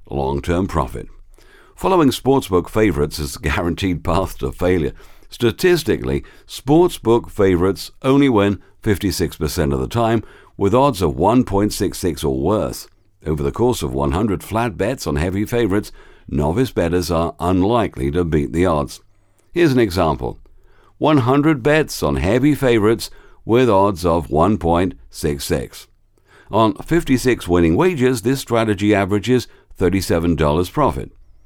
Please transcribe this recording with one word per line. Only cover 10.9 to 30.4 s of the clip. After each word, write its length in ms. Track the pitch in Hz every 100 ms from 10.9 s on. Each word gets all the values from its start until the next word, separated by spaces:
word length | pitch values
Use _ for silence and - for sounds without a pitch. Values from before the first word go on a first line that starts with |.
| 104
of 140 | 87 65
one 300 | 90 123 123
point 260 | 98 104
six 260 | - 95 -
six 240 | 92 78
or 160 | 76 65
worse. 480 | 76 107 69 57 - _ _ _ -
Over 160 | 78
the 100 | 71
course 280 | - 123 -
of 120 | 76
one 180 | 64 69
hundred 320 | 76 113 87
flat 340 | - 104 117 82
bets 300 | 98 135 -
on 80 | 76
heavy 300 | 85 95 104
favorites, 480 | 120 113 98 104 - - - -
novice 440 | 69 73 92 131
bettors 380 | - 85 87 82
are 240 | 82 82 -
unlikely 720 | 85 92 95 120 101 - 67
to 140 | 76 87
beat 260 | 78 67
the 140 | 71 92
odds. 360 | 78 69 - _ _ _ _ _
Here's 180 | - 170
an 80 | 127
example. 580 | 113 87 82 67 62 50 - - _ _ _ _
One 220 | 139 151
hundred 440 | 117 139 147 151
bets 400 | 123 151 131 -
on 140 | 78 69
heavy 380 | 78 123 143 143
favorites 540 | 131 117 104 113 - - - - -
with 240 | 113 127
odds 360 | 95 101 90 87
of 240 | 85 64
one 280 | 71 87 104
point 380 | 82 82 95 - -
six 360 | - 78 73 -
six. 420 | 78 60 - - _ _ _ _ - -
On 220 | 104 110
fifty-six 760 | - - 165 - 127 131 107 -
winning 300 | 87 82 87
wagers, 460 | 180 170 127 127
this 180 | 104 135
strategy 520 | - 117 113 98 104
averages 540 | 101 98 104 98 127 - - _ -
thirty-seven 600 | 92 95 82 87 85
dollars 340 | 78